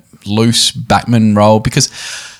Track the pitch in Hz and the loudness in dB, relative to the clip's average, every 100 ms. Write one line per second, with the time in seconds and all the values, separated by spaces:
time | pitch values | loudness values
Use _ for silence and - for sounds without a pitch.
0 | _ - 98 104 117 113 - 123 117 101 | _ -16 -4 -2 0 0 -4 -4 0 0
1 | - 117 107 104 107 110 - 147 - - | 2 2 2 4 4 4 0 -2 -4 -6
2 | - - - - | -14 -14 -18 -20